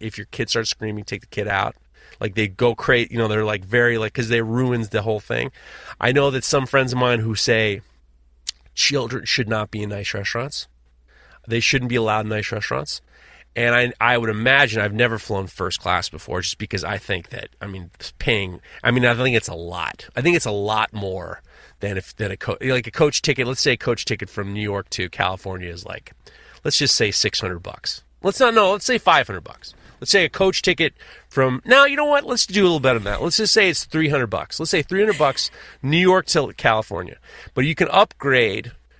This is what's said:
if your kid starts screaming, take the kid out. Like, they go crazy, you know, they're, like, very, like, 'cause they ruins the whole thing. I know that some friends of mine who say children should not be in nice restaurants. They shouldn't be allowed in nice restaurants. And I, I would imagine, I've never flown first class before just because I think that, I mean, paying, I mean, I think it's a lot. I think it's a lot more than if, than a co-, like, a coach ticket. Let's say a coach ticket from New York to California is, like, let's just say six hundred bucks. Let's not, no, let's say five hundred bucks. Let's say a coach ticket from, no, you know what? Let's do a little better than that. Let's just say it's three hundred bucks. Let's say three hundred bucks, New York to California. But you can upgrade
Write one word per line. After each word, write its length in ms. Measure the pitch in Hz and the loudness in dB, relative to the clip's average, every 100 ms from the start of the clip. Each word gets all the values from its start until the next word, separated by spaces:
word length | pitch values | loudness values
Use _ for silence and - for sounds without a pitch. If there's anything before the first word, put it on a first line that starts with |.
if 160 | 110 - | -10 -10
your 80 | 104 | -10
kid 240 | - 117 | -6 -4
starts 180 | 117 110 | -2 -2
screaming, 360 | - 107 104 | -4 -6 -6
take 180 | 101 98 | -8 -10
the 60 | - | -8
kid 200 | - 104 | -6 -2
out. 280 | 98 101 - _ _ - - | -2 -2 -6 _ _ -20 -8
Like, 140 | 107 | -4
they 120 | 95 107 | -2 -2
go 280 | 92 120 | 2 0
crazy, 340 | 113 - 123 117 | 2 2 2 2
you 60 | 117 | -2
know, 100 | 110 | 0
they're, 160 | 107 | 0
like, 220 | 107 104 | 0 -2
very, 320 | 95 120 120 117 | 0 2 4 2
like, 160 | 110 | -2
'cause 160 | - 117 | -4 0
they 140 | 117 | 0
ruins 480 | 113 120 127 123 107 | 0 0 0 0 -2
the 100 | 107 | -2
whole 200 | 107 107 | -2 -4
thing. 300 | - 117 123 - - - - - | -4 -4 -4 -8 -20 -20 -18 -2
I 140 | 117 | 2
know 180 | 131 143 | 4 2
that 140 | 131 | 2
some 220 | - 143 131 | 0 0 2
friends 260 | 135 127 | 2 2
of 60 | 123 | 2
mine 220 | 123 120 | 2 2
who 140 | 110 | 0
say 460 | 107 - 113 107 101 - _ _ _ _ _ - - _ | 0 2 2 2 -2 -8 _ _ _ _ _ -14 -14 _
children 500 | - - 139 113 123 | -2 -2 0 -4 -6
should 240 | - - 110 | -4 -2 -2
not 220 | 110 104 | -2 -4
be 120 | 104 | -6
in 60 | 104 | -6
nice 240 | 104 101 | -6 -6
restaurants. 560 | 101 98 117 135 - - _ _ _ _ _ _ - - | -6 -6 -6 -6 -8 -12 _ _ _ _ _ _ -20 -4
They 120 | 113 | 0
shouldn't 280 | 110 135 123 | 2 2 2
be 80 | 120 | 0
allowed 300 | 110 107 107 | 2 0 0
in 20 | |
nice 240 | 107 104 | -4 -4
restaurants. 480 | 107 - 131 147 - - _ - - _ - | -6 -4 -4 -6 -10 -14 _ -20 -20 _ -2
And 160 | 120 | 2
I, 160 | 120 123 - | 2 2 2
I 160 | 117 123 | 2 2
would 100 | 113 | 0
imagine, 540 | 107 117 139 135 110 | 0 2 4 4 2
I've 100 | 104 | -2
never 260 | 104 120 110 | 2 0 0
flown 280 | - 101 95 | -4 -4 -4
first 340 | - 90 - | -6 -6 -4
class 300 | 92 90 - | 0 -2 -2
before 320 | 76 - 90 | -10 -8 -6
just 160 | 90 - | -4 -6
because 260 | 104 98 | -6 -6
I 140 | 85 101 | -4 -6
think 320 | - 92 80 | -4 -6 -6
that, 180 | - - _ | -14 -16 _
I 80 | 101 | -12
mean, 240 | 95 85 - - - | -12 -14 -16 -18 -6
paying, 420 | - 110 95 90 - - | -2 0 -2 -8 -16 -6
I 60 | 120 | 0
mean, 160 | 123 123 | 2 2
I 80 | |
think 200 | 117 127 | 2 0
it's 140 | 117 - | 0 -2
a 60 | |
lot. 520 | 87 85 87 80 - - | -6 -8 -6 -8 -8 -10
I 60 | - | -4
think 160 | 139 175 | 0 0
it's 80 | |
a 60 | - | 0
lot 420 | 101 101 107 110 | -2 0 0 -2
more 480 | 107 98 92 87 85 - - - _ | -4 -6 -6 -10 -14 -18 -20 -20 _
than 160 | 98 98 | -6 -6
if, 180 | - - | -8 -6
than 140 | 104 | -6
a 60 | 92 | -6
co-, 220 | - 101 | -6 -4
like, 260 | 131 127 113 | -2 -2 -2
a 40 | |
coach 320 | - 151 - | 0 2 2
ticket. 240 | - 139 120 | 0 0 -2
Let's 160 | 131 | 0
say 100 | - | 0
a 40 | 120 | 0
coach 260 | - 113 | 0 -2
ticket 240 | - 110 95 | -2 -6 -6
from 240 | - 98 | -8 -6
New 80 | 101 | -4
York 300 | 104 98 92 | -4 -4 -4
to 180 | - 92 | -6 -6
California 640 | - 92 92 98 92 90 | -2 -2 -2 -8 -10 -10
is, 160 | 85 98 | -12 -12
like, 260 | - - - - - - - | -14 -16 -20 -20 -20 -20 -10
let's 120 | 151 - | -2 0
just 200 | 143 - | 2 2
say 140 | 110 | 2
six 300 | 98 104 - | 0 -2 -2
hundred 200 | 95 87 | -4 -6
bucks. 440 | 90 - - - - _ | -10 -12 -10 -10 -14 _
Let's 180 | 190 196 | -4 4
not, 120 | 254 | 4
no, 200 | 226 196 | 6 6
let's 120 | 202 | 4
say 140 | - 240 | 0 0
five 280 | - 156 123 | 4 4 4
hundred 180 | 95 | -4
bucks. 280 | 78 - - - - - | -12 -18 -20 -20 -20 -8
Let's 80 | 123 | 0
say 160 | 202 165 | 2 2
a 20 | |
coach 320 | - 190 180 | 2 2 2
ticket 320 | - 165 165 - - - - | 0 0 -2 -4 -16 -20 -6
from, 320 | - 131 127 | 0 2 0
no, 220 | - 262 285 | 4 6 6
you 100 | 285 | 4
know 80 | |
what? 200 | 294 285 | 2 2
Let's 200 | 285 247 | 0 -2
do 160 | - 190 | 0 2
a 40 | |
little 140 | 185 160 | 4 4
better 200 | 131 120 | 2 2
than 120 | 101 | 0
that. 120 | 101 | -2
Let's 160 | 160 - | -2 0
just 160 | 214 | 2
say 160 | - 190 | 4 4
it's 160 | 160 - | 2 -2
three 240 | 156 156 | -2 0
hundred 160 | 143 117 | 0 0
bucks. 340 | 95 76 - | -4 -6 -8
Let's 100 | 165 | -2
say 120 | 180 | -2
three 180 | 143 190 | 0 0
hundred 160 | 214 160 | 2 2
bucks, 340 | 147 135 - - - - | 2 0 -6 -8 -20 -8
New 140 | 135 160 | 0 4
York 300 | 185 185 - | 6 4 4
to 260 | 165 120 - | 0 0 0
California. 580 | 131 110 107 90 90 - - - - | 2 2 0 -6 -8 -12 -20 -20 -8
But 100 | - | -2
you 100 | 139 | 0
can 140 | 160 170 | 2 2
upgrade 800 | 190 208 - 139 131 113 104 104 - _ _ | 4 4 2 0 2 2 0 -8 -16 _ _